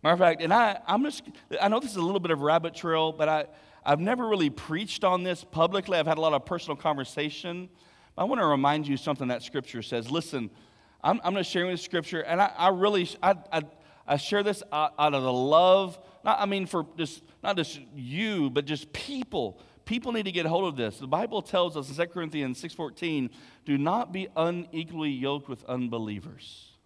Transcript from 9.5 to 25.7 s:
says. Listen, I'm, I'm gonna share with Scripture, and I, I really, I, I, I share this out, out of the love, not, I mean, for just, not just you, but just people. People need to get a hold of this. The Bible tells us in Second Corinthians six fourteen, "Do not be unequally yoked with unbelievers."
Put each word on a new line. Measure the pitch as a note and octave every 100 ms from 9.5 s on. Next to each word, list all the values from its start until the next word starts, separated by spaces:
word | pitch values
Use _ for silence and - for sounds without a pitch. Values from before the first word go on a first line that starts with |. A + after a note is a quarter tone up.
| C#3 C3 A#2
says. | A2 B2 A#2
Listen, | D#3+ D#3+ C#3 A2 - - _ _ _
I'm, | D3 G#3+
I'm | F3
gonna | G3
share | F3 F#3 F3+
with | F3
Scripture, | - F3 D#3 E3+
and | C#3+ F3
I, | G3+ -
I | F3+
really, | F3+ G3+ G3+ F3 -
I, | F3+ F#3+ -
I, | D#3+ D3 - - - -
I | C#3+
share | - G#3
this | G3+ G3+ -
out, | D3+ D#3 -
out | D3+
of | C#3+
the | C3
love, | B2+ C3 D#3 F#3 F#3+ F#3+ E3+ - -
not, | G#3 -
I | G3+
mean, | G3 F#3
for | F3+ D3+ -
just, | D#3+ - - _
not | - G3
just | D#3 D3 B2
you, | C#3+ B2 D3+ A3 G3 C#3
but | C3
just | C#3+ D3+ -
people. | - - C#4 B3+ F#3+ A2+ - - -
People | - A#3 B3
need | A#3
to | G3
get | F3 D#3+
a |
hold | E3+
of | F#3+ C3+
this. | A2 G2
The | C3+
Bible | D3+ A3+ A3+
tells | - F#3 F3 D3+
us | C3+
in |
Second | C3+ E3+
Corinthians | F3+ E3 D3+ C3+ B2+
six | E3+
fourteen, | - D#3 - F3 D3+ B2 - - -
"Do | - C#3
not | D3 G#3+ B3
be | F#3 F#3
unequally | - E3 F3 F3 D#3+ E3 E3+ D3+
yoked | C3+ C3+ C#3+ C#3
with | B2
unbelievers." | -